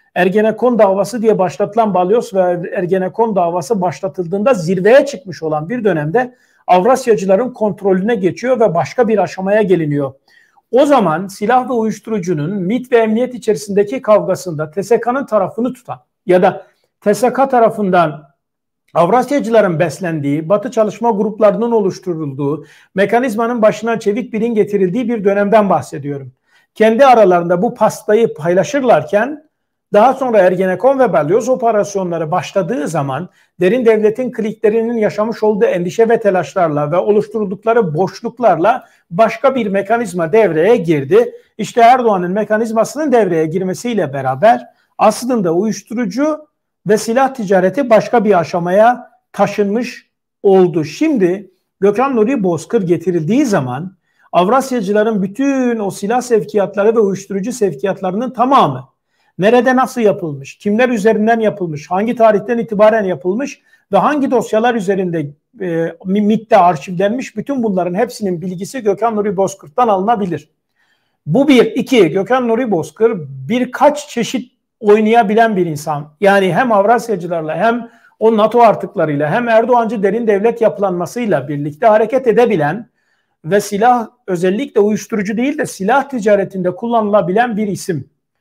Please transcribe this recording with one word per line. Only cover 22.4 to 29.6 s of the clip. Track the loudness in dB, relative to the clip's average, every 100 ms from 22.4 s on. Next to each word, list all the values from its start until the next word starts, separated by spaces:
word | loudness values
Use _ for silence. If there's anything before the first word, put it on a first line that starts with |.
| -4 -4 -8 _ _
mekanizmanın | -2 0 2 0 -2 -2 2
başına | 2 2 -2 -2
çevik | -2 -4 -4
birin | -4 -2
getirildiği | 0 0 0 0 -2 -2
bir | -2
dönemden | 0 0 2 2 2
bahsediyorum. | 0 -2 -10 -10 -10 -12 -20 _ _ _
Kendi | 0 2 4 6
aralarında | 6 6 4 2 0
bu | -2
pastayı | 0 -2 0 0 2 2
paylaşırlarken | -2 -2 0 0 0 2 2 2 -2 -2 -6 _ _